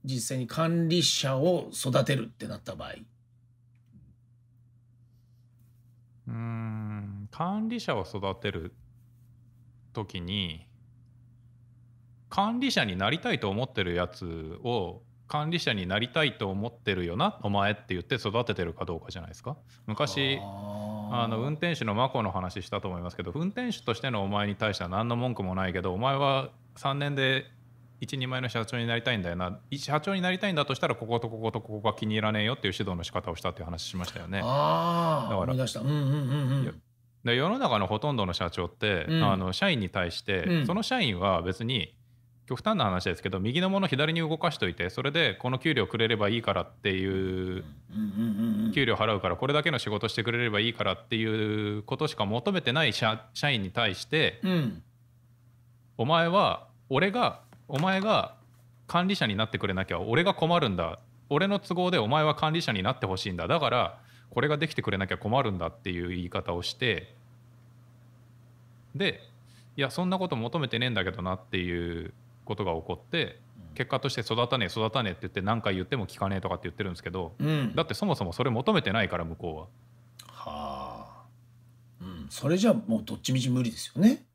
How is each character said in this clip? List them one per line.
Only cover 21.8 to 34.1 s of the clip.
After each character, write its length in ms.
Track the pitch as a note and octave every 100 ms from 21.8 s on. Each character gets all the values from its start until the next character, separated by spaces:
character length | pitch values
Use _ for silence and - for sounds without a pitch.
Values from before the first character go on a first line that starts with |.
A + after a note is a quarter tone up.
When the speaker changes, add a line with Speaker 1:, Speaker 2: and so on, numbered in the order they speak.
Speaker 2:
の 100 | A2+
マ 140 | G#2 C3
コ 140 | B2+
の 80 | G#2
話 300 | F#2 F2+ G2
し 80 | F2
た 120 | G2+
と 60 | G2
思 120 | F2+
い 20 |
ま 80 | F2
す 60 | -
け 60 |
ど、 80 | F2
運 180 | C#3+ F3+
転 220 | B3 B3
手 100 | -
と 100 | -
し 60 | A2
て 100 | C3+
の 140 | A2+
お 40 | G2
前 200 | G2+ G2+
に 80 |
対 180 | G2 A2
し 40 | G2
て 60 |
は 60 | A#2
何 180 | G2 A#2
の 80 |
文 200 | A#2+ B2+
句 80 | A2
も 120 | F#2
な 120 | F#2 F#2+
い 60 |
け 80 | F2+
ど、 120 | F#2
お 40 | F#2
前 180 | C3 C#3
は 320 | C#3 C3+ C3 - -
三 240 | - C#3 C#3
年 160 | C#3+
で 300 | C#3 C3 C3+ - - - - - -
一 160 | - C#3
人 120 | B2+
前 120 | B2+
の 80 | B2+
社 160 | A#2
長 120 | A2 B2
に 80 | A#2
な 80 |
り 80 | A#2
た 100 | B2+
い 40 | A2+
ん 40 |
だ 80 | F2
よ 80 | E2+
な、 220 | F2+ G2 -
い-、 60 | F#2
社 200 | - D3+
長 120 | G3
に 60 | F#3+
な 80 | F3+
り 80 | F#3
た 100 | G3+
い 40 |
ん 20 | D#3
だ 80 |
と 100 | -
し 40 | -
た 80 | D#3
ら、 60 |
こ 100 | A#2 A2
こ 120 | A#2
と 80 | A2+
こ 100 | A2+
こ 120 | A2
と 100 | A2
こ 200 | - G#2+
こ 100 | A2
が 60 | G2+
気 80 |
に 100 | A2
入 60 | G#2+
ら 100 | G#2+
ね 80 | G#2+
え 20 |
よ 120 | G#2+
っ 20 | C#3
て 100 | G2
い 40 |
う 20 | -
指 60 |
導 140 | G2 F2
の 60 |
仕 60 | E2+
方 180 | F2+ F2+
を 60 | E2+
し 40 |
た 80 | F#2
っ 20 |
て 60 | -
い 20 |
う 40 |
話 180 | E2 E2+
し 120 | -
ま 80 | F2+
し 100 | F2